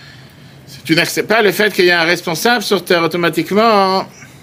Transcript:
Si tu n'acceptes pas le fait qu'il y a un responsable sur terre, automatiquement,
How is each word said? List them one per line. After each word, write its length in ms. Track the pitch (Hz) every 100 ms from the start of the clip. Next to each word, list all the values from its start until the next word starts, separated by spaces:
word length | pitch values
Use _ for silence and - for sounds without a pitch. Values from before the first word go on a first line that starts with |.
| - - - - - - -
Si 120 | -
tu 100 | -
n'acceptes 340 | 160 160 160 143
pas 140 | 220
le 80 | 208
fait 220 | 190 208
qu'il 140 | 196 180
y 40 |
a 100 | 175
un 20 |
responsable 580 | 165 175 180 160 233 240
sur 220 | 202 190
terre, 180 | - 175
automatiquement, 1040 | 165 175 170 170 160 196 226 202 190 190 - - - -